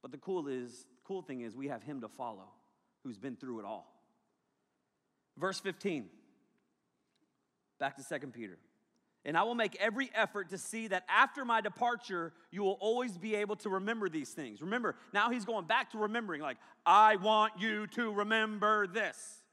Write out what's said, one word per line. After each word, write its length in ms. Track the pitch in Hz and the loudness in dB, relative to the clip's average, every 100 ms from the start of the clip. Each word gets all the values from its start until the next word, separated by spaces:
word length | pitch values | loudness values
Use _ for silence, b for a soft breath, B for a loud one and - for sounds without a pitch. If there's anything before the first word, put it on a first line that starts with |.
But 80 | 139 | -14
the 80 | 139 | -12
cool 300 | - 185 143 | -4 -4 -2
is, 400 | 127 123 120 - _ | -4 -6 -12 -20 _
cool 180 | _ 190 | _ -10
thing 200 | 170 131 | -6 -8
is 140 | 117 110 | -8 -8
we 120 | 139 | -6
have 160 | 120 | -6
him 180 | 117 139 | -8 -10
to 80 | 110 | -10
follow, 400 | - 123 101 95 - _ _ _ _ | -8 -8 -8 -16 -20 _ _ _ _
who's 160 | 135 104 | -14 -10
been 160 | 127 120 | -10 -10
through 240 | 131 117 | -8 -8
it 60 | 101 | -8
all. 280 | 107 - _ _ _ _ _ _ _ _ _ _ _ _ _ _ - | -10 -12 _ _ _ _ _ _ _ _ _ _ _ _ _ _ -6
Verse 220 | 180 190 | -4 -4
fifteen. 500 | 196 - 196 156 98 - _ _ _ _ _ _ _ _ _ _ _ _ _ _ _ _ | -6 -4 -4 -4 -6 -18 _ _ _ _ _ _ _ _ _ _ _ _ _ _ _ _
Back 200 | 139 143 | -6 -6
to 60 | |
Second 300 | - 151 135 | -8 -8 -8
Peter. 240 | 117 110 85 _ _ _ _ _ _ 135 | -10 -12 -14 _ _ _ _ _ _ -2
And 100 | 156 | 2
I 60 | |
will 120 | 208 240 | 2 2
make 200 | 214 180 | -2 0
every 340 | 208 220 262 208 | -2 0 -4 0
effort 360 | 214 208 180 | -2 -2 -8
to 60 | 185 | -10
see 300 | - 226 226 | -8 -8 -4
that 160 | 190 - | -4 2
after 340 | 196 269 285 | 4 4 2
my 160 | 247 226 | 0 0
departure, 720 | 208 - 240 233 - 185 165 b b | 0 -2 0 0 -4 -4 -6 b b
you 140 | 190 | -2
will 140 | 196 196 | 0 0
always 380 | 208 240 247 175 | 0 0 0 -4
be 180 | 214 208 | -4 -2
able 220 | 208 208 | -2 -4
to 120 | 214 | -2
remember 380 | 190 196 226 196 | -2 -2 -2 -2
these 220 | 160 135 | -2 -6
things. 320 | - 135 104 | -8 -10 -8
Remember, 340 | 156 233 214 135 B | -4 -2 -2 -4 B
now 160 | 202 220 | 2 2
he's 140 | 247 | 0
going 220 | 202 220 165 | -2 -4 2
back 260 | 226 247 | 2 2
to 60 | 220 | -2
remembering, 440 | 214 226 214 156 | -2 -2 -2 -4
like, 160 | 151 123 B B - | -4 -8 B B 8
"I 320 | 190 214 208 | 10 10 8
want 420 | 202 214 214 190 | 6 6 4 2
you 280 | 220 214 208 | -2 -2 -4
to 260 | - 233 | -2 0
remember 720 | 208 208 220 220 208 214 214 196 | 0 2 2 2 2 2 4 2
this." 560 | 190 196 - - - _ | -2 -4 -6 -16 -18 _